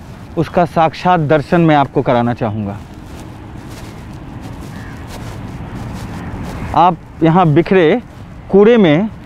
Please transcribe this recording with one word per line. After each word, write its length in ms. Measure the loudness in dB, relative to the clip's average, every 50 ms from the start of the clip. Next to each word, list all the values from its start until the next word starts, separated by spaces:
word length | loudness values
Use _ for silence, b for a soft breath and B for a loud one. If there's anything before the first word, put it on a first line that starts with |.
| -18 -18 -18 -18 -18 -8 -4 -4
उसका 280 | -4 -2 0 0 0
साक्षात 540 | 2 2 2 2 2 0 0 0 2 2 2
दर्शन 420 | 4 2 2 2 2 2 2 4
मैं 140 | 4 6 6
आपको 260 | 4 4 2 0 -2
कराना 320 | 0 2 2 2 2 0 -2
चाहूँगा। 440 | -2 -4 -4 -4 -4 -6 -6 -6 -8 -12 -16 -18 -18 -18 -16 -16 -16 -16 -16 -18 -18 -18 -16 -16 -16 -16 -16 -16 -16 -16 -16 -16 -16 -16 -16 -16 -16 -14 -14 -14 -14 -12 -12 -12 -12 -12 -12 -12 -12 -12 -14 -14 -14 -14 -14 -14 -12 -12 -12 -12 -12 -12 -12 -12 -12 -12 -12 -10 -10 -10 -10 -10 -10 -10 -10 -10 -10 -10 -10 -10 -10 -10 -8 -8 -8 -6 -2 0 2
आप 200 | 2 2 2 0 -6 -14 -6 0 2
यहाँ 240 | 4 4 6 4 4
बिखरे 540 | 4 4 4 4 4 4 4 4 4 2 -2 -6 -16 -18 -18 -18 -18 -18 -4 2
कूड़े 260 | 4 6 8 8 8 6
में 320 | 6 6 6 4 2 -2 -6 -10 -18